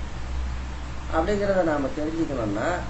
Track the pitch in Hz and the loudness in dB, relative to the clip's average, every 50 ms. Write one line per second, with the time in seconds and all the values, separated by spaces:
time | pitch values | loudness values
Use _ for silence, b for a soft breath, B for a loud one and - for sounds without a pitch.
0 | - - - - - - - - - - - - - - - - - - - - | -4 -4 -4 -6 -4 -2 -2 -2 -2 -2 -2 -4 -4 -6 -6 -6 -6 -6 -6 -6
1 | - - 156 160 170 196 208 196 202 202 190 185 165 160 147 143 135 131 - 151 | -4 0 2 2 4 4 2 2 4 4 4 4 4 4 2 2 0 0 0 -2
2 | 151 160 160 165 160 143 139 123 110 104 101 110 127 165 180 165 - | -2 -2 0 0 0 0 0 0 0 0 0 0 0 0 0 0 -2